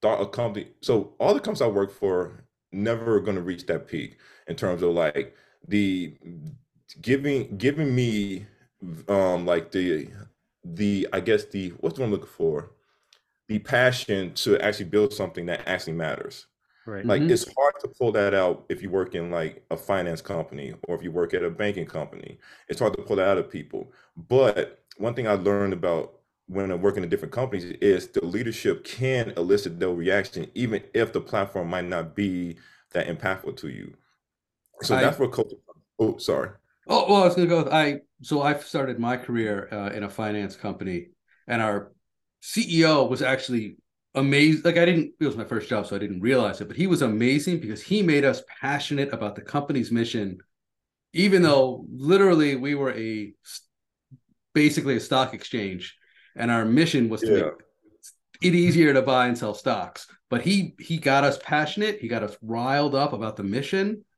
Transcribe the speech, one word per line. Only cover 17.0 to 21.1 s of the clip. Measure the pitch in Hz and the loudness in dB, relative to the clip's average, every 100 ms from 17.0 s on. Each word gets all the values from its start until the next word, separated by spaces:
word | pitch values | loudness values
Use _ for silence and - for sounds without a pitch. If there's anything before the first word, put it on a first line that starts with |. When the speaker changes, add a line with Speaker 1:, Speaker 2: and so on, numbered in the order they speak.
Speaker 1:
Like, | 110 104 | 0 2
Speaker 3:
Mm-hmm. | 156 | 4
Speaker 1:
it's | - - - | 2 0 2
hard | 139 - | 2 2
to | - | -10
pull | - 120 | -2 0
that | 107 101 | 2 2
out | 98 90 82 - | 4 2 0 -6
if | 95 | -8
you | 92 | -2
work | 92 90 | -2 -2
in, | 90 85 | -4 -4
like, | 87 80 - _ | -4 -4 -8 _
a | 82 | -10
finance | - 98 87 82 | -2 -2 -2 -6
company | - 92 80 69 67 82 - | -6 -8 -8 -10 -12 -14 -8
or | 85 | -8
if | |
you | 92 | -6